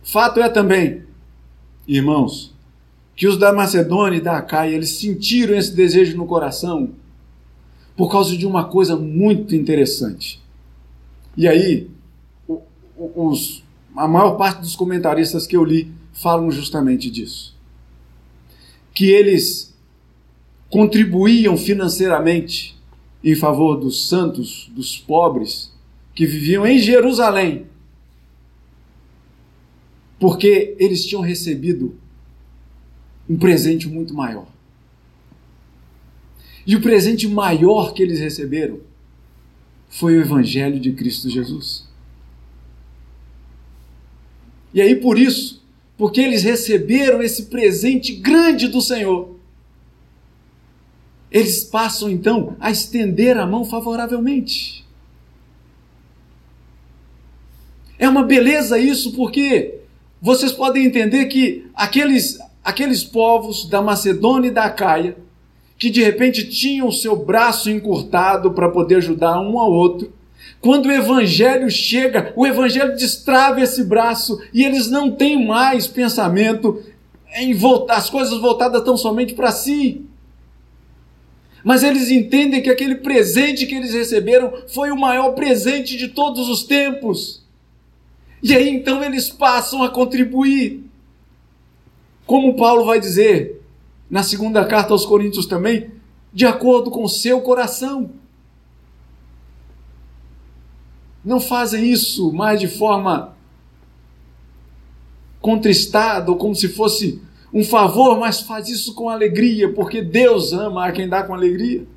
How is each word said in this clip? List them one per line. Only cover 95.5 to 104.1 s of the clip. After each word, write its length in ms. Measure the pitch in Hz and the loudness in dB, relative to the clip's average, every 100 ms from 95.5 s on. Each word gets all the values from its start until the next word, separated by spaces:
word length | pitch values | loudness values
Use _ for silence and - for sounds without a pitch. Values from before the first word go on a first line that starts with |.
| 175 208 226 - - _ _ _ | -4 -2 -2 -6 -20 _ _ _
de 140 | 190 247 | 2 2
acordo 440 | 220 247 247 233 | 4 4 4 2
com 140 | - | -6
o 60 | 208 | -6
seu 320 | - 240 254 | -4 0 0
coração. 680 | 254 247 233 - 262 277 208 - _ _ _ _ _ _ _ _ _ - - - - - - - - - - - - - - - - - - - - - 190 | 2 0 0 -6 -8 -6 -10 -12 _ _ _ _ _ _ _ _ _ -20 -20 -20 -20 -20 -20 -20 -20 -20 -20 -20 -20 -20 -20 -20 -20 -20 -20 -20 -20 -14 -2
Não 160 | 247 | -2
fazem 500 | 247 247 233 220 233 | 0 -2 -2 0 2
isso 400 | 240 - - 170 | 2 0 -2 -2
mais 260 | 156 214 208 | 0 0 0
de 120 | 185 | -2
forma 640 | - 214 196 190 147 - - _ _ _ _ _ _ _ | -2 0 0 0 -4 -6 -20 _ _ _ _ _ _ _